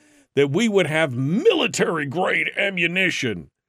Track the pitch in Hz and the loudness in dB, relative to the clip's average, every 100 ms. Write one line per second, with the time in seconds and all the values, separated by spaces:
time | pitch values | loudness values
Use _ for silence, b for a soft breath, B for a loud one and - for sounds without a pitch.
0 | b b b - 143 151 233 196 147 156 | b b b 0 2 2 2 2 2 0
1 | 160 120 135 196 415 339 254 - 233 165 | 0 0 -2 2 2 2 2 0 -2 -2
2 | 143 151 185 180 156 - 202 185 170 180 | -4 -2 -2 0 -2 -2 -2 0 -2 0
3 | 185 135 123 92 73 _ | 0 0 -4 -6 -10 _